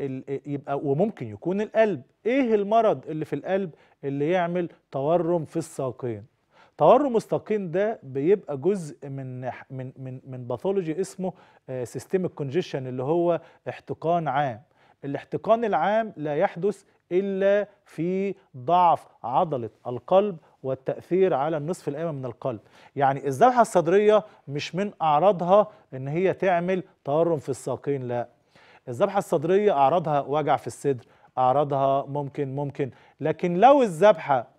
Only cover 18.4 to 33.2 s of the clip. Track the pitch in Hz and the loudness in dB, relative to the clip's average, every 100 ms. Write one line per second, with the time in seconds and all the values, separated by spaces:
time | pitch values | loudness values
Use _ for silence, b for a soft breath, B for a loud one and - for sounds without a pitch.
18.4 | b 131 127 175 175 147 - _ 113 139 | b -10 0 4 4 2 -2 _ -4 -2
19.4 | 175 135 110 - 120 123 - 190 208 165 | 0 -2 -6 -10 -10 -10 2 2 2 -4
20.4 | b b 135 131 - 120 - 185 190 135 | b b -8 -6 -6 -8 -2 2 2 2
21.4 | 151 160 147 185 151 143 170 139 127 - | -2 -4 -6 -8 -8 -6 -6 -6 -10 -8
22.4 | 135 107 b b b 135 135 139 143 131 | -8 -8 b b b 0 2 2 -2 4
23.4 | 240 247 214 180 160 196 208 214 B B | 6 6 4 2 4 4 6 4 B B
24.4 | - 143 - 170 202 - 160 147 190 180 | -10 -8 -6 -6 -6 -2 0 4 4 2
25.4 | 175 208 208 B _ 131 135 160 185 - | 4 4 4 B _ -10 -6 -2 0 0
26.4 | 190 170 175 185 b _ - 151 170 151 | 0 0 0 -4 b _ -2 0 2 0
27.4 | - 123 143 120 143 139 123 120 - _ | -4 -8 -6 -6 -4 -4 -4 -6 -6 _
28.4 | b b b b - 120 202 196 - 165 | b b b b -10 -2 0 0 0 -2
29.4 | 160 190 208 143 135 175 160 147 131 151 | 2 2 4 4 4 2 0 -2 0 -2
30.4 | 147 131 120 - 143 127 b b b 127 | 0 0 -2 -4 -4 -4 b b b 0
31.4 | 127 135 143 139 135 139 139 143 139 - | 2 2 0 0 2 0 -2 -6 -6 -6
32.4 | 135 135 143 - 131 b b - | -6 -6 -6 -6 -8 b b -6